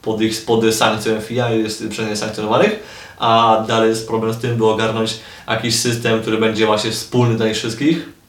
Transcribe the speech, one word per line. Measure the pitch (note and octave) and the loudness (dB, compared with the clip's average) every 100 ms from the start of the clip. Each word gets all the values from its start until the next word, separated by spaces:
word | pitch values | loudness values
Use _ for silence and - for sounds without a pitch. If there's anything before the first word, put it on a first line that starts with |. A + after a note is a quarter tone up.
pod | - G#2+ | -4 0
ich, | A2+ - - | 0 -2 0
pod | A2+ A2+ | 4 4
sankcją | A2 A2+ A2 A2+ A2 | 4 0 0 -2 -2
fia | - A#2+ A#2+ | -2 -2 0
i | A2+ | 0
jest | G#2+ - A2 | -2 -4 -8
przez | G#2 A2 | -4 -4
nie | G#2 | -4
sankcjonowanych, | G#2+ - G#2+ B2 G#3 - - - - - | -4 -4 0 2 2 0 -10 -18 -20 -4
a | A2+ A2+ A2+ A2 A2+ | 2 4 4 2 2
dalej | A2+ A2+ | 2 2
jest | A2+ - | 0 -2
problem | A2+ A2+ | -2 -2
z | A2+ | -2
tym, | B2 A#2 | -2 2
by | A2 | 2
ogarnąć | G#2+ A2 A2 A2+ - - - - | 2 0 0 -2 -4 -14 -16 -4
jakiś | A2+ A#2+ A2 | -2 0 0
system, | B2 A#2 A#2 A2 | 0 0 0 0
który | A2 A2 | 0 0
będzie | A2 G#2 G#2+ | 0 2 2
właśnie | G#2+ A2+ | 2 0
wspólny | - - B2 A#2+ A2 | -6 -2 2 2 2
dla | A2 | 0
nich | G#2+ | -2
wszystkich. | A#2 G#2+ C#3+ E3+ - - | -6 -2 0 0 -4 -20